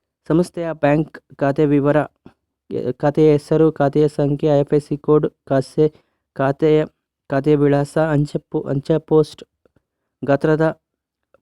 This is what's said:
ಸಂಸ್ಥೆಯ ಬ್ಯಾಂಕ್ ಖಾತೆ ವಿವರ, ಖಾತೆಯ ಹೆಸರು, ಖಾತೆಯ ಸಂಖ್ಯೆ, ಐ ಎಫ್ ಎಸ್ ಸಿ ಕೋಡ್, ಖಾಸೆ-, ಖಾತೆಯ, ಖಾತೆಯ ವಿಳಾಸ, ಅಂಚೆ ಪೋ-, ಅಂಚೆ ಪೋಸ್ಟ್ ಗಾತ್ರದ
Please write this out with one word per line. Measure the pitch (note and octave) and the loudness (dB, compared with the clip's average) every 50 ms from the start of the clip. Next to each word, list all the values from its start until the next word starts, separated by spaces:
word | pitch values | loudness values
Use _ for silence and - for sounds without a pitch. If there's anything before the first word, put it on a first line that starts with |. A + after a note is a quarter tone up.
| _ _ _ _ _ - | _ _ _ _ _ -2
ಸಂಸ್ಥೆಯ | D#3 E3 F3+ - - F3 E3+ E3 D#3 | -2 -2 -2 -2 -6 -8 -8 -8 -6
ಬ್ಯಾಂಕ್ | D#3 - C#3+ D3 D#3 D#3 - - - - _ - | -2 0 0 0 0 -2 -4 -10 -16 -20 _ -8
ಖಾತೆ | - C#3+ C#3 C#3 D#3 D#3 | -4 -4 -2 0 0 0
ವಿವರ, | C#3+ D3 C#3+ C#3 D3 C#3+ D3+ C#3 - - _ _ - _ _ _ _ _ _ _ - - A#2 G#2+ A#2+ | 2 2 2 2 2 0 0 -2 -4 -8 _ _ -20 _ _ _ _ _ _ _ -12 -10 -8 -8 -8
ಖಾತೆಯ | C3 - - D3 C#3 - D#3 D#3 | -6 -4 -4 -2 0 2 4 4
ಹೆಸರು, | D3 D3 - - D#3 D#3 D#3+ D#3+ | 4 2 0 -2 0 2 2 2
ಖಾತೆಯ | D#3 - C#3+ C#3 C#3+ D3 D3+ D3 | 2 0 -2 0 0 0 0 0
ಸಂಖ್ಯೆ, | - - D3 C#3+ D3 C#3 - D#3 | 0 -2 -2 -2 -2 -2 0 0
ಐ | C#3+ C#3+ | 0 0
ಎಫ್ | C#3 - D3+ | 0 0 -2
ಎಸ್ | D3 C#3+ | -4 -2
ಸಿ | - D3 C#3+ | -4 -8 -6
ಕೋಡ್, | - - D3+ D3+ D3+ - - _ _ - | -2 0 0 0 0 -2 -6 _ _ -4
ಖಾಸೆ-, | C#3 C3+ C3+ - - - D#3 D3+ - _ _ _ _ _ _ _ _ | -2 -2 -2 -2 -2 -2 -2 -2 -2 _ _ _ _ _ _ _ _
ಖಾತೆಯ, | - C3+ C3+ C#3 - D#3+ D#3 D#3 D3+ D#3 - - _ _ _ _ _ _ - | -4 -4 -4 -2 0 0 2 2 2 0 -4 -8 _ _ _ _ _ _ -6
ಖಾತೆಯ | C#3 C#3 C#3 D3+ D3+ | -6 -4 0 0 0
ವಿಳಾಸ, | C#3+ C#3+ C#3+ C#3+ C#3+ C#3+ C#3+ - D#3+ | 2 2 2 2 0 -2 -2 -2 -2
ಅಂಚೆ | D#3 D#3+ D3+ C#3+ D3 D3 - D#3+ | -2 0 0 -2 -2 -2 -6 -10
ಪೋ-, | - _ - D#3 - C3+ | -10 _ -8 -8 -6 -4
ಅಂಚೆ | C#3 C#3+ - - D#3+ D#3 | -6 -6 -2 -2 -2 -2
ಪೋಸ್ಟ್ | - - D#3 D#3 D3+ - - - - - _ _ _ _ _ _ _ _ _ _ _ _ _ _ - | -2 0 0 0 0 0 -6 -14 -20 -20 _ _ _ _ _ _ _ _ _ _ _ _ _ _ -4
ಗಾತ್ರದ | C3+ C#3 C#3 - D#3 D#3+ D3+ D#3+ D#3+ D#3 - _ _ _ _ _ _ _ _ _ _ _ _ | -2 -2 0 0 0 0 0 0 -2 -4 -6 _ _ _ _ _ _ _ _ _ _ _ _